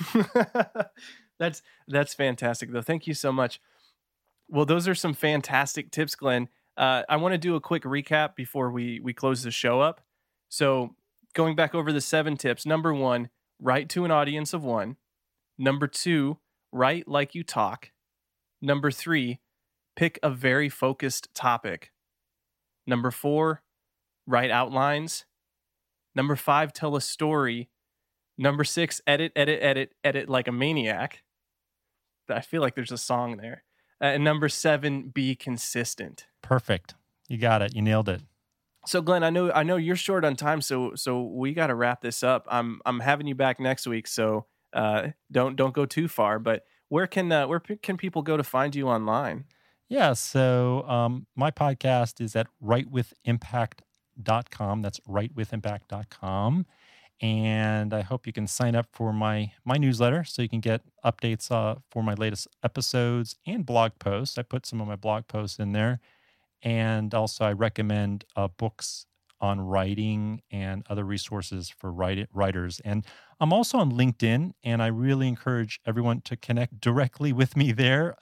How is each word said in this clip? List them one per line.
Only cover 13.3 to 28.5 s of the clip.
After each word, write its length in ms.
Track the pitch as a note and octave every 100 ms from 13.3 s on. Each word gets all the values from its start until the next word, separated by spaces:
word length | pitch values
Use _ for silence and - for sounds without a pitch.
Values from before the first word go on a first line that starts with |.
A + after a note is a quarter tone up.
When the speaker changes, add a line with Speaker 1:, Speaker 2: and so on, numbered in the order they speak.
| _ _ -
Speaker 1:
write 300 | C3 C3 D#3
to 160 | F3+ F3
an 40 |
audience 440 | D3+ C#3+ D3+ D3+
of 100 | F3
one. 320 | C#3 A2+ G2+ C3+ _ _ _ _ _ -
Number 280 | C3 C#3 C#3+
two, 520 | - F3 D#3+ C#3 D#3 _ _ _
write 340 | B2+ B2+ E3+ D#3
like 280 | C#3+ C#3
you 100 | E3+
talk. 460 | E3+ - G2+ A2 - _ _ _ _ _ _ -
Number 280 | C#3+ C#3 C#3+
three, 500 | B2 E3 D#3+ B2 B2 _ _ _ _ _ -
pick 220 | E3 -
a 80 | D3+
very 400 | B2+ C3 C3 D3
focused 580 | - C3 C3 C3+ - -
topic. 580 | - B2+ A#2 G#2+ E2+ - _ _ _ _ _ _ _ _ _ -
Number 240 | B2 B2
four, 520 | - C#3+ D3+ D#3+ D#3 _ _ _ _ _ _ -
write 240 | B2 B2
outlines. 760 | A#2 B2+ C3 C#3+ D3 D#3 - - _ _ _ _ _ _ _ _
Number 220 | C3 C#3 C#3+
five, 360 | - C#3+ D#3
tell 240 | - D#3 C#3+
a 60 |
story. 640 | - - D#3 D3+ C3 A#2 A#2+ _ _ _ _ _ _ -
Number 260 | C3+